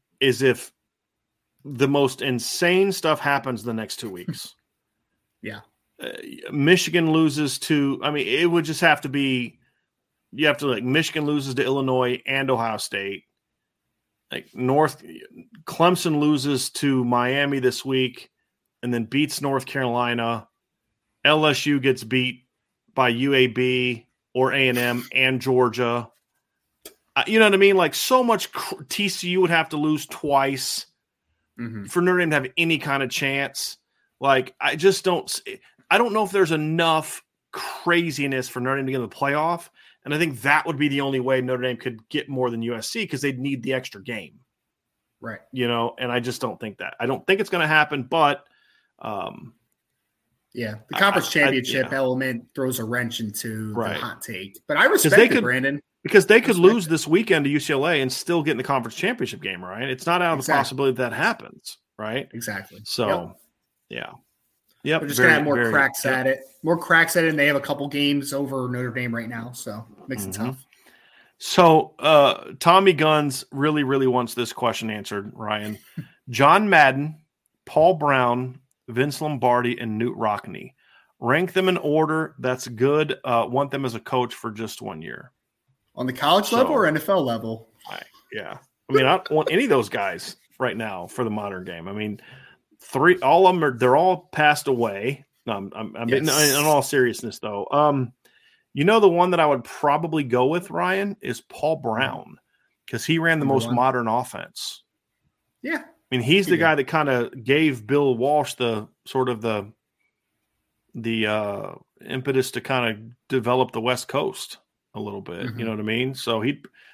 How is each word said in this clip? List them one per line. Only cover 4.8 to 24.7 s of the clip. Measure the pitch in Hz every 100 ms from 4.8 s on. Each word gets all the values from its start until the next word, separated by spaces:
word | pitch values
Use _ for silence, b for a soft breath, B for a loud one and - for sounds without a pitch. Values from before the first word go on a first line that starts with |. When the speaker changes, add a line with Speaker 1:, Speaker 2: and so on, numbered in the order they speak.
| _ _ _ _ _ _
Speaker 2:
Yeah. | - - - _ _ _
Speaker 1:
Uh, | - - - - -
Michigan | 147 143 180 - 170 160
loses | 160 156 139 143 -
to, | - 151 139 131
I | 151
mean, | 147 107
it | 139 170
would | 170
just | 156 151
have | 170 147
to | 139
be, | 139 135 127 117 - _ _ _ _ _ _ _
you | 110 151
have | -
to, | 143
like, | 110
Michigan | 123 147 156 156
loses | 147 147 135
to | 127
Illinois | 127 139 135 127 123 123 -
and | 135 135
Ohio | 123 113 107
State. | - 101 98 101 - _ _ _ _ _ _ _ _ _ _
Like, | 64 -
North, | - 127 139 156 - 78 82 - - - -
Clemson | - - 170 180 175 147
loses | 151 147 139 131 -
to | - 143 131
Miami | 120 123 123 139 143 135
this | 123 -
week | 139 131 127 - - _ _ _ _ _
and | 123
then | 120
beats | 110 139 147 -
North | 143 135 135
Carolina. | 143 127 120 120 117 117 113 - _ _ _ _ _ _ _
L | 143 156 151
S | 135 147
U | 143
gets | 135 127
beat | 110 127 127 123 _ _ _ _ _
by | - 123
U | 120 139
A | 135 127
B | 123 127 127 127 113 - _ _
or | 127 131
A | 139
and | 131